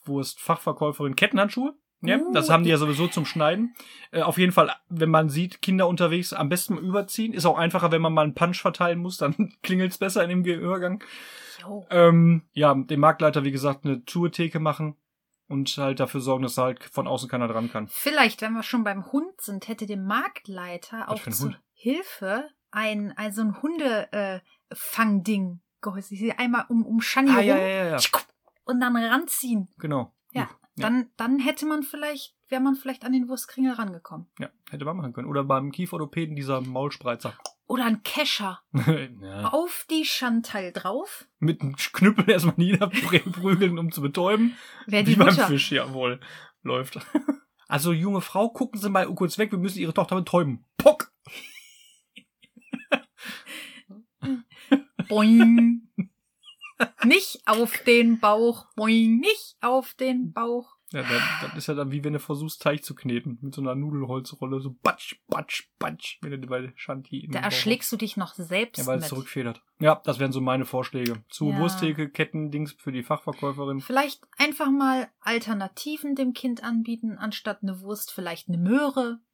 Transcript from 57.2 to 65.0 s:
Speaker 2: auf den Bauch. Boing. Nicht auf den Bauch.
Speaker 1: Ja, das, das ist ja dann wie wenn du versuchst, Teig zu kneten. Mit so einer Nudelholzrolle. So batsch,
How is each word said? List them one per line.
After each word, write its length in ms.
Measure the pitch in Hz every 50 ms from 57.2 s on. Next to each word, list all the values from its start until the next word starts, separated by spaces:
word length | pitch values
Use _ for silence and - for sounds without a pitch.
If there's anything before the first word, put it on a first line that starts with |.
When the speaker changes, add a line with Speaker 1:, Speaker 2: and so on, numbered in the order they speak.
| 392 - - - - -
Speaker 2:
auf 280 | 220 220 240 226 - - -
den 360 | 247 233 240 233 233 233 226
Bauch. 460 | - 208 208 220 233 233 233 - - _ -
Boing. 440 | - 214 220 226 226 226 226 226 233
Nicht 360 | 302 415 440 - - - - _
auf 340 | - 247 254 262 247 - -
den 360 | - 262 262 254 254 254 165
Bauch. 440 | - 226 233 233 240 240 240 _ _ _ _ _
Speaker 1:
Ja, 100 | - 143
das, 200 | 127 123 120 120 120 127 - -
das 160 | 165 - - 156
ist 100 | - -
ja 60 | 151
dann 180 | 143 143 135
wie 120 | 139 147 143
wenn 100 | 147 151
du 60 | 143
versuchst, 420 | - - 151 143 156 156 - -
Teig 220 | - 151 147 147 -
zu 80 | - 143
kneten. 460 | - - 131 120 120 - 135 117 120
Mit 140 | 131 139 131
so 60 | 143
einer 120 | 135 131 127
Nudelholzrolle. 880 | 139 147 151 147 139 135 123 127 131 127 - 151 - 131 131 135 135
So 140 | 135 139 123 - -
batsch, 320 | - - -